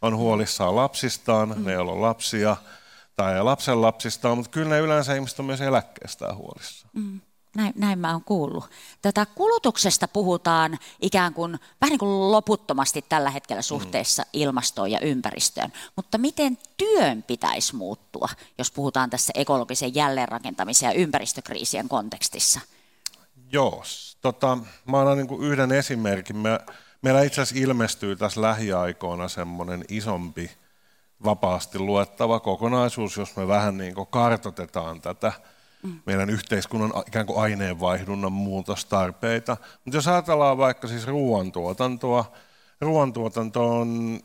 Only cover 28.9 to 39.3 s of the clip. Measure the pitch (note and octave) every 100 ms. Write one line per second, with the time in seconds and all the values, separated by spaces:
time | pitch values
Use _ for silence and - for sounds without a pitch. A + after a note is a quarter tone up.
28.9 | F2 F2+ F2 F2+ - F2 F2 F2 F2+ -
29.9 | G#2+ G#2+ F2+ F2 E2+ E2+ - _ _ _
30.9 | _ _ _ G#2+ G2+ F#2 F2+ - G2 G2
31.9 | G2+ G2 - A#2 A2+ G#2 F#2+ A2+ B2+ B2
32.9 | B2 G2+ G2+ G2 G2 F#2+ G2+ G#2 F#2+ F#2
33.9 | F#2+ F#2+ B2 A#2 A2+ G2+ F2+ E2+ F2 E2
34.9 | E2 E2+ F#2 A2 - - _ _ _ F#3+
35.9 | E3 - G2 G2 G#2+ - G#2 - A2+ G#2+
36.9 | G2+ - A2 G2+ G#2+ G#2+ G2+ F#2+ E2+ F2+
37.9 | F#2+ F#2 G2+ F#2+ G2 G2 F#2+ F#2 F#2+ -
38.9 | G2+ F2+ - A#2